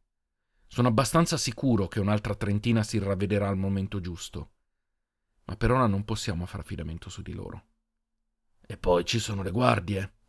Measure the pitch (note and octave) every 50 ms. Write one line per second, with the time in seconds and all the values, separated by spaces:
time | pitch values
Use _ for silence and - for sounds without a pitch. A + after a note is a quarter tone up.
0 | _ _ _ _ _ _ _ _ _ _ _ _ _ _ - B2 A#2+ B2 A2 C3
1 | C3 - - D#3+ E3+ - E3 B2+ - B2+ A2 - C#3 C3 A#2 A2 F#2+ E2+ - A2
2 | F#2+ G2+ G#2+ G#2+ - G#2 G2+ - - G#2 G2+ G#2 - A#2+ A2+ A2 G#2 - - G#2+
3 | G2 G2 G2 F#2 G2+ F#2 G#2 G2+ G2+ G2 G2 F#2+ G2 G2 G2 F#2+ F#2+ - - F#2+
4 | E2+ F2+ E2+ D#2+ - - - D#2 D2 - _ _ _ _ _ _ _ _ _ _
5 | _ _ _ _ _ _ _ _ _ - - - A#2 A2+ B2 C3 B2 G#2+ G2 G2
6 | G#2 - A2 - - A2+ E2+ E2+ F2 - - G#2 - - - E2 D#2+ D#2 E2 E2
7 | - F2+ - - - E2+ E2+ - - - - F2+ - _ _ _ _ _ _ _
8 | _ _ _ _ _ _ _ _ _ _ _ _ _ - G2+ - - F#2 F2 F2
9 | F2 - - A2+ - - G2+ G2 F#2 F#2+ F2+ A#2+ B2+ B2 A#2 G#2+ F2 F2+ G2+ F#2+
10 | G2 - - _ _